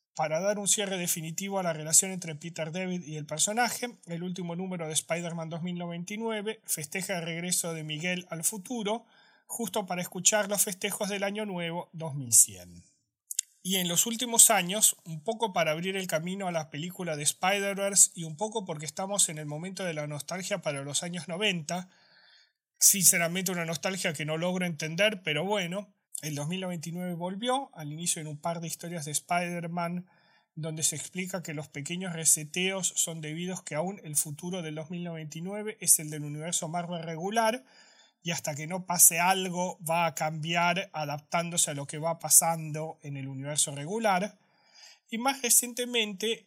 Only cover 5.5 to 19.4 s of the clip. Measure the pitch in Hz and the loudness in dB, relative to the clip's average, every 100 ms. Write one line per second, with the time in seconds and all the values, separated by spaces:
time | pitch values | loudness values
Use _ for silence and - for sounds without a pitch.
5.5 | 165 175 175 175 170 175 214 226 220 208 | -6 -6 -6 -6 -8 -8 -4 -2 -2 -4
6.5 | 220 - - 147 190 185 180 165 165 175 | -6 -4 -4 -4 -4 -2 -2 -2 -4 -2
7.5 | 180 175 160 151 151 180 180 180 165 165 | 0 0 -4 -4 -4 -2 -2 -4 -4 -4
8.5 | 220 180 247 202 226 - _ _ _ - | -4 -6 -4 -2 -4 -6 _ _ _ -12
9.5 | - 233 226 190 180 175 185 180 214 202 | -8 -4 -2 -2 -4 -4 0 2 4 4
10.5 | 202 - 185 202 - 190 202 196 202 214 | 2 0 0 -4 -2 -2 -2 -2 -2 -4
11.5 | 175 170 170 - 165 156 139 123 110 - | -2 -4 -4 -6 -8 -6 -6 6 8 8
12.5 | 92 90 87 - _ _ _ - - - | 4 -16 -18 -20 _ _ _ -8 -4 -4
13.5 | _ 180 190 175 170 233 233 247 233 - | _ 0 2 2 2 2 0 4 10 10
14.5 | 208 175 208 - - - 160 - 214 226 | 10 4 4 4 4 -6 -8 -4 -2 0
15.5 | 185 160 156 185 190 185 160 170 196 185 | 4 4 2 0 -2 0 0 0 -4 -2
16.5 | 165 151 147 175 180 175 147 - - 185 | -2 -2 -6 -6 -6 -4 -2 0 2 2
17.5 | 202 196 196 196 202 - - 160 156 220 | 2 0 0 2 6 6 4 -8 -4 -4
18.5 | 226 180 156 156 - 190 202 - 156 | -4 -4 -6 -6 -6 -2 2 0 0